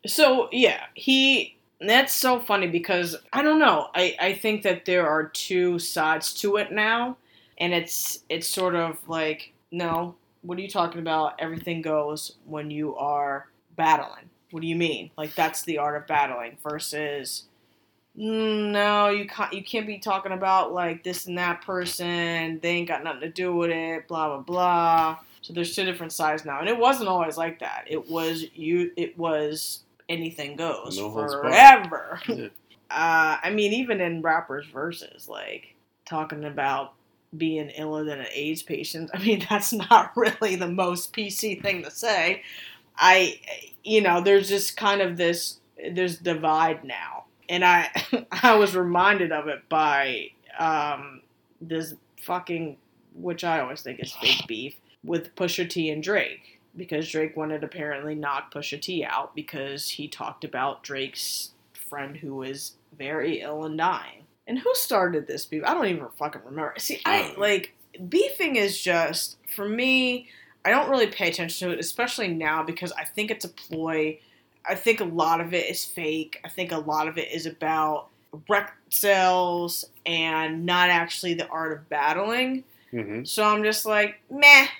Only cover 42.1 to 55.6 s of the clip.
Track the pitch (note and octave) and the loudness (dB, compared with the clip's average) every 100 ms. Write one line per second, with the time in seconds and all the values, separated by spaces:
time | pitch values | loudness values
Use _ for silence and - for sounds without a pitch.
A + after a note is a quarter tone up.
42.1 | G3 F3 F#3+ - - - - _ - F3+ | 2 2 0 -8 -18 -18 -20 _ 6 8
43.1 | F#3+ F3 - - - - - - G#3+ G3 | 8 6 -2 -12 -14 -14 -16 2 4 6
44.1 | F3 F#3+ G3+ F#3+ G3 G3 - G#3+ G3+ F#3 | 4 8 6 6 0 -2 0 2 2 0
45.1 | E3+ E3+ E3+ - - _ - D#3+ F3 F3+ | 2 0 0 -4 -10 _ -12 -8 -2 -2
46.1 | E3 F3 D#3+ D#3 D#3 D#3+ D#3 C3+ G#2+ D#2+ | -2 -4 -2 2 2 2 0 -8 -10 -10
47.1 | - - _ - F3 F3+ F3 D#3 - - | -12 -16 _ -6 4 6 6 4 -2 -2
48.1 | A#3 - F#3 B3 G#3+ G3+ F#3 F3 F3 G3 | -4 -4 4 8 8 6 2 2 4 4
49.1 | G3+ E3+ D#3 D3+ C#3 _ D#3+ D#3 C#3 C3+ | 4 2 -2 -4 -8 _ 2 4 2 0
50.1 | A#2 - _ - - D#3+ D#3 D3 C#3 C#3 | -4 -8 _ -20 -4 0 0 -2 -6 -10
51.1 | C3 _ _ _ _ E3 E3 D#3+ - _ | -20 _ _ _ _ -8 -6 -6 -14 _
52.1 | - - F3+ F3 E3+ D#3+ C3+ _ _ _ | -16 -6 -6 -4 -6 -6 -10 _ _ _
53.1 | - F3 E3+ F3 D#3+ B2+ D3 A#2+ B2+ - | -10 -8 -4 -2 -2 -4 -8 -12 -12 -12
54.1 | - - - - A2 C3+ - _ _ D#3 | -4 0 0 -2 -8 -8 -14 _ _ -4
55.1 | E3+ E3 - F3 F3+ | -4 -4 -6 -4 -2